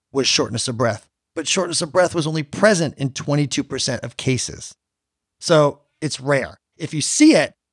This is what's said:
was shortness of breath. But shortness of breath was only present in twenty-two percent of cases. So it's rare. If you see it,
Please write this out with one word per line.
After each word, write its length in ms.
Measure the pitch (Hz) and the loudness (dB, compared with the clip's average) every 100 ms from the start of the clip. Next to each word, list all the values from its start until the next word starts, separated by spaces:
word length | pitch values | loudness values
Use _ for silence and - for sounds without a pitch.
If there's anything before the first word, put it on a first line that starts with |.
| _ | _
was 160 | 135 123 | -2 0
shortness 400 | - 120 117 - | 0 0 -4 -6
of 100 | 113 | -2
breath. 300 | 117 104 _ _ _ - | -2 -2 _ _ _ -10
But 120 | 143 | -4
shortness 340 | 190 175 156 | -2 -2 -4
of 120 | 170 | -2
breath 200 | 180 170 | 2 2
was 140 | 175 151 | 2 -2
only 160 | 160 | -4
present 520 | 143 - 214 180 151 - | -6 2 2 4 0 -2
in 160 | 135 | -4
twenty-two 500 | - 147 143 143 - | -4 -2 0 0 -2
percent 400 | - 131 - 123 | -4 -4 -4 -4
of 140 | 120 - | -8 -6
cases. 580 | - 123 - - - - _ _ _ _ _ _ | -2 -2 -2 -10 -16 -20 _ _ _ _ _ _
So 400 | - 156 147 - _ - | 2 4 4 0 _ -8
it's 180 | 151 - | -6 -6
rare. 380 | 131 139 87 - _ - | -2 -2 -2 -12 _ -12
If 160 | 160 | -8
you 80 | 156 | -4
see 320 | 139 - 311 | -4 6 6
it, 200 | 196 143 _ _ | 6 2 _ _